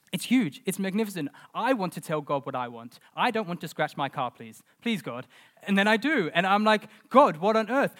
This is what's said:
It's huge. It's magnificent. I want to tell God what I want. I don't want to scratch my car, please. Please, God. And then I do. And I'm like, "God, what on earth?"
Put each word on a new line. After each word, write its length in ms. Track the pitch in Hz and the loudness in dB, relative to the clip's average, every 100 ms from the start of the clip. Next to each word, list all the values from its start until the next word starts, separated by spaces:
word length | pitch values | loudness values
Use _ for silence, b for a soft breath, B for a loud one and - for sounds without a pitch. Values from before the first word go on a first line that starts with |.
| _ | _
It's 140 | 185 - | -8 0
huge. 360 | 254 190 - | 0 0 -4
It's 140 | - 185 | -8 -4
magnificent. 500 | 190 190 220 180 143 - B 170 | -4 -2 -4 -4 -8 -10 B -4
I 160 | 226 | -2
want 200 | 269 180 | 0 -2
to 60 | 156 | -6
tell 200 | - 156 | -6 -6
God 260 | 147 143 131 | -4 -4 -4
what 80 | |
I 140 | 131 123 | -8 -8
want. 320 | 120 117 - b - | -10 -18 -20 b -2
I 160 | 220 | 0
don't 160 | 220 190 | 0 -4
want 120 | 175 | -6
to 40 | 165 | -8
scratch 300 | - 151 - | -4 -4 -4
my 120 | 139 | -6
car, 220 | - 123 | -4 -6
please. 320 | - 113 110 _ b | -6 -18 -20 _ b
Please, 220 | 233 214 | -4 -4
God. 240 | - 120 131 B B B | -4 -12 -12 B B B
And 120 | - 196 | 0 2
then 120 | 202 | 4
I 80 | 220 | 4
do. 340 | 262 311 160 | 2 0 0
And 120 | 165 185 | 0 2
I'm 160 | 202 | 4
like, 260 | 214 214 - B B | 4 2 0 B B
"God, 300 | 247 277 156 | 6 6 4
what 180 | 190 220 | 0 2
on 120 | 214 | 2
earth?" 280 | 262 214 | 0 0